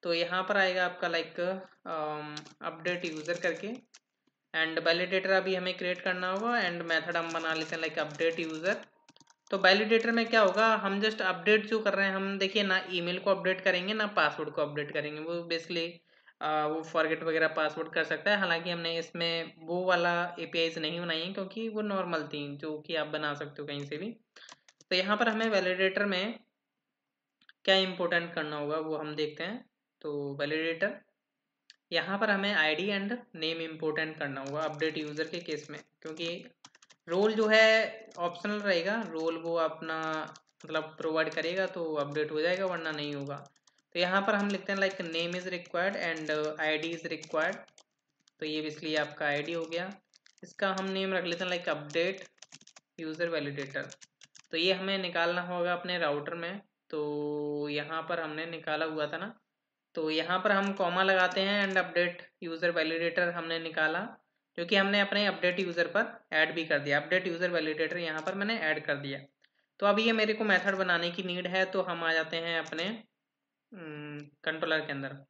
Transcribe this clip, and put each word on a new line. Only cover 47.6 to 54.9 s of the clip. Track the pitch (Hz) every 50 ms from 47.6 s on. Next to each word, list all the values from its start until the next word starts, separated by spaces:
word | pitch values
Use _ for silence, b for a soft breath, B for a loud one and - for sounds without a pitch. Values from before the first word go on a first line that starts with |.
| - - _ - _ _ _ _ _ _ _ _ _ _ _ _
तो | -
ये | 156 151 156
basically | 151 156 151 - 160 160 156 151
आपका | 151 147 147 - 156
आईडी | 147 143 147 147 147 165
हो | 170 165
गया, | 160 165 170 180 190 202 - _ _ _ _ _ _ _ _ -
इसका | - - _ - 190 190 185
हम | 190 190
name | 190 190 190 190 190
रख | 185 170
लेते | 175 170 170 190
हैं, | 180
like, | 180 190 - -
update | 156 147 147 147 - 165 170 180 190 196 - - _ _ - _ - - - - - - _ _ _ -
user | 165 156 156 160 175 170 165
validator। | 156 143 143 143 143 139 131 - 135 139 139 - _ - _ _ _ - - _ - - _
तो | - 165
ये | 170 185 190
हमें | 180 190 190